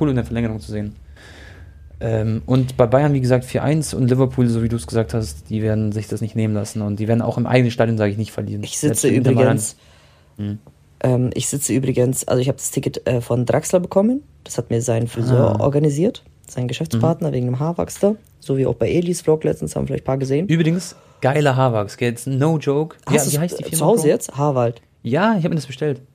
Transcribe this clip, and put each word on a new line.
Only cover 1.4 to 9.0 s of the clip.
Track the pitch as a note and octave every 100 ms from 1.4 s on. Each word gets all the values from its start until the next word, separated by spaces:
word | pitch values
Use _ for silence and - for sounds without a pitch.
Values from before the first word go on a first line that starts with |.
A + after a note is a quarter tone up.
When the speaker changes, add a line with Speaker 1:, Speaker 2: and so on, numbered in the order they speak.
| - - - - - -
Speaker 1:
Ähm, | A2+ A2 A2 A2 -
und | C3 B2+ -
bei | A#2
Bayern, | C3 D3
wie | C#3
gesagt, | B2 B2+
vier | B2+ -
eins | C3+ D#3 D3
und | E2+ B2+
Liverpool, | B2+ C3 C3 A#2+
so | A#2
wie | A2+
du's | A#2 -
gesagt | A2+ A2
hast, | A#2 G#2+ - -
die | A2
werden | G#2+ G#2+ G#2+
sich | G#2+ G#2
das | G#2+
nicht | A2 A#2
nehmen | A2
lassen | G#2 G#2 A2
und | G#2 G2+
die | G#2+
werden | A#2
auch | A#2 A#2+
im | A#2
eigenen | B2+ A#2+
Stadion, | A2+ A#2 A2
sag | G#2
ich, | G2+
nicht | G#2+
verlieren. | - G#2 G#2
Speaker 2:
Ich | G#2 -
sitze | D3
Speaker 1:
Selbst | A2